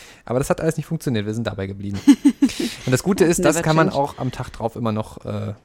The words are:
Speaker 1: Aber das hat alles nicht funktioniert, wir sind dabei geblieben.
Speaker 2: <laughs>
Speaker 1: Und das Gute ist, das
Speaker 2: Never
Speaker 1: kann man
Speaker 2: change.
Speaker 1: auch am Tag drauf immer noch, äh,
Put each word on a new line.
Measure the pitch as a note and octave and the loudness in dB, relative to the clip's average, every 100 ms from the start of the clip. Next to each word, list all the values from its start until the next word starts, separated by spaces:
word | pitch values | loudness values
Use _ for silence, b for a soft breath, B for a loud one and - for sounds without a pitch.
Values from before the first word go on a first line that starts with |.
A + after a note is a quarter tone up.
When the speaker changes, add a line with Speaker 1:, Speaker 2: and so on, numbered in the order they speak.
| B B - | B B -4
Speaker 1:
Aber | B2 | -2
das | C#3 | 0
hat | F3+ | 0
alles | D#3+ D#3+ | 0 -2
nicht | - | -4
funktioniert, | D#3+ - A2+ G#2 | -4 -2 -2 -2
wir | |
sind | A2 G#2+ | -2 -4
dabei | G2+ F#2+ | -4 -6
geblieben. | G2+ G2+ G2+ | -6 -8 0
Speaker 2:
<laughs> | - C4 C#4+ - A#3+ - A#3+ - - | 6 6 6 2 -2 0 -4 -4 -2
Speaker 1:
Und | |
das | B2+ | 0
Gute | F3+ G3+ E3+ | 2 2 4
ist, | E3+ | 4
das | D#3 D#3+ | 2 2
Speaker 2:
Never | |
Speaker 1:
kann | D#3+ D#3 | 2 4
man | D#3 | 4
Speaker 2:
change. | C#3 | 2
Speaker 1:
auch | C#3 - | -4 -2
am | C3 | -6
Tag | - B2+ | -6 -10
drauf | - A2+ - | -6 -6 -2
immer | A#2 | -2
noch, | G#2+ - - - | -2 -4 -8 -8
äh, | G#2 G#2 G#2 | -6 -6 -10